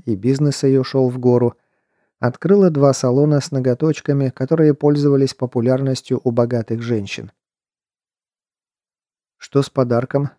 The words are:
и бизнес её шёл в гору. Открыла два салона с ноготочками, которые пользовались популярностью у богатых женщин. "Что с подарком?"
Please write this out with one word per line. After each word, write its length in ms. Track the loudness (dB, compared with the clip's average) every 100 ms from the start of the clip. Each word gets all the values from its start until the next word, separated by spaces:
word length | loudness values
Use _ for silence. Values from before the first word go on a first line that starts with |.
| -6
и 100 | -4
бизнес 480 | -2 0 0 0
её 200 | 2 2
шёл 260 | 0 0 -2
в 100 | 0
гору. 360 | 2 2 0 -4 _ _ _ _ _ _
Открыла 500 | -6 -4 2 4 4
два 240 | 4 2
салона 480 | 2 0 2 2 0
с 100 | -2
ноготочками, 760 | -4 -2 0 -2 -2 -2 -2 -2
которые 440 | -4 -2 2 2
пользовались 600 | 2 0 2 2 2 0
популярностью 880 | -4 -6 -2 0 0 -2 -4 -4 -4
у 80 | -2
богатых 500 | 0 -2 -2 -4 -8
женщин. 500 | -4 -6 -6 -12 -14 _ _ _ _ _ _ _ _ _ _ _ _ _ _ _ _ _ _ _ _ _
"Что 240 | -4 -2
с 80 | -2
подарком?" 600 | -2 0 -2 -2 -4 -4